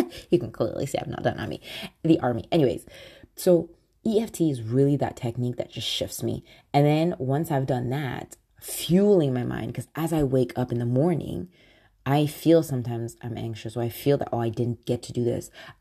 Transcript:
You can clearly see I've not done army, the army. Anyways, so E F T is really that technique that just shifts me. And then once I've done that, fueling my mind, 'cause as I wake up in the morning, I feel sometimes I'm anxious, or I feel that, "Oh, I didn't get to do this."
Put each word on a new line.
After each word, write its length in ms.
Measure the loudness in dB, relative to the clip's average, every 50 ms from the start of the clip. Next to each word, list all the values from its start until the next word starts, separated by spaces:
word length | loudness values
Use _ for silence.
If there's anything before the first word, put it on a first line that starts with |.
| 0 0 -4 -14 -2 0
You 100 | 0 0
can 120 | 0 -2
clearly 360 | -4 -2 -2 -2 -2 -4 -4
see 100 | -4 -4
I've 100 | -4 -4
not 140 | -6 -6 -2
done 180 | -2 -2 -2 -2
army, 220 | -4 -8 -8 -10 -10 -12 -12 -12 -12 -14 -10 _
the 180 | 2 4 4 4
army. 260 | 4 0 0 -2 -2 0
Anyways, 360 | 2 4 4 4 2 -2 -8 -14 -20 -20 -20 -20 -20 -20 -20 -20 _
so 340 | 0 4 4 4 4 4 0 -10 _ _ _ _ _ -2
E 160 | 0 2 0
F 120 | 0 0
T 180 | -2 0 0 0
is 140 | 0 -2 -2
really 320 | 0 2 4 4 4 2
that 200 | 2 0 -4 -4
technique 420 | -4 -6 -6 -4 -2 -4 -2 -2
that 120 | -4 -6 -8
just 180 | -8 -8 -6
shifts 360 | -6 -4 -4 -6 -6 -6 -6 -4
me. 200 | -4 -4 -6 -8 -14 -20 -20 _ _ 2
And 140 | 4 4
then 260 | 4 4 4 2 0 0 -2
once 320 | -2 0 0 0 0 0
I've 160 | -2 0 0
done 220 | 0 -2 -2 -2 -4
that, 440 | -4 -4 -4 -6 -6 -8 -10 -14 -18 -20 _ _ _ _
fueling 720 | -14 -12 -10 -6 0 2 4 6 6 6 6 6 4 4
my 120 | 0 -2 -2
mind, 320 | -2 -4 -4 -6 -6 -8
'cause 120 | -8 -10 -8 -6
as 160 | -4 -2 0
I 120 | 2 2 2
wake 280 | 2 4 2 2 2 0
up 160 | -2 -2 -2
in 80 | -2 -2
the 80 | 0
morning, 640 | 0 2 2 2 2 2 0 -2 -6 -8 -8 -10 -12 _ _ _ _ _ _ _ _ _ _ -2
I 220 | 0 2 2 2
feel 380 | 0 -2 0 4 6 6 6 6
sometimes 520 | 2 -2 -4 -4 -4 -4 -6 -6 -8 -8 -10
I'm 160 | -10 -10 -8
anxious, 400 | -6 -6 -8 -8 -8 -10 -8 -4
or 60 | -4 -4
I 60 | -4
feel 280 | -4 -2 0 2 2
that, 120 | 2 0 -2
"Oh, 80 | -2 -2
I 100 | -2 -2
didn't 360 | -2 -2 -2 -2 -2 -4 _
get 180 | -4 -4 -4 -6
to 100 | -6 -4
do 100 | -2 0
this." 280 | 0 -2 -2 -6 -10 -16 -20 -20 -20 -14 _